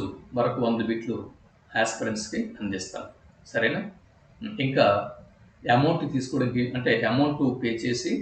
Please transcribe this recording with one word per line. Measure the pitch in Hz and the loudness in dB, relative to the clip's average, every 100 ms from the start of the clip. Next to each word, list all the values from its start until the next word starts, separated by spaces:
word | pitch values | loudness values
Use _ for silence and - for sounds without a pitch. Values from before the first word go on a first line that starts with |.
| 98 - - | -4 -10 -6
మరొక | 123 123 127 | 0 0 2
వంద | 117 113 110 | 2 2 0
బిట్లు | 113 117 101 98 - - _ _ | -2 -4 -6 -8 -16 -20 _ _
ఆస్పిరెంట్స్‌కి | - 190 - 113 104 - 117 113 - | 0 0 -2 -4 -4 -4 -4 -6 -6
అందిస్తాను. | 101 92 - - - - - - - | -6 -4 -6 -10 -12 -18 -20 -20 -8
సరేనా? | 120 113 180 - - _ _ - - 110 - 135 | -2 0 -2 -6 -12 _ _ -20 -14 -10 -4 0
ఇంకా | 135 104 101 - - - - - - - 123 | 4 4 4 -2 -10 -20 -20 -20 -4 2 4
అమౌంట్ | 156 165 139 | 6 2 0
తీసుకోవడానికి, | 135 - 131 123 123 120 127 | -2 -2 0 0 0 0 0
అంటే | 127 110 110 | 2 2 4
అమౌంట్ | 127 147 147 131 - | 4 2 2 0 0
పే | 117 110 | -2 -2
చేసి | 123 120 - - | -2 -2 -2 -4